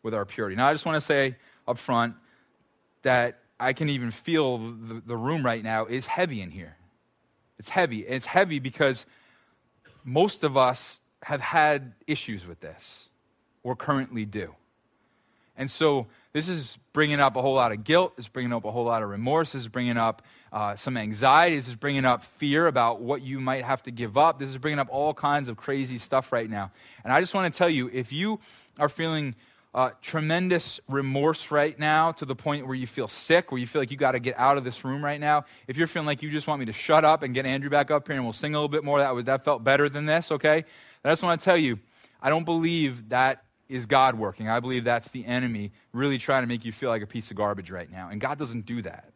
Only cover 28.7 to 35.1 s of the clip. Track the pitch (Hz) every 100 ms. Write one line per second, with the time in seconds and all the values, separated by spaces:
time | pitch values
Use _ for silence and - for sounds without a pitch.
28.7 | - 147 - 165 156 143 117 _ _ _
29.7 | 123 127 - - 160 156 170 185 175 -
30.7 | - - 135 135 135 151 156 - 147 151
31.7 | 143 151 156 165 160 139 131 151 147 131
32.7 | 131 123 - 110 - - 165 175 131 120
33.7 | 151 127 135 139 127 120 120 131 143 127
34.7 | 117 131 139 147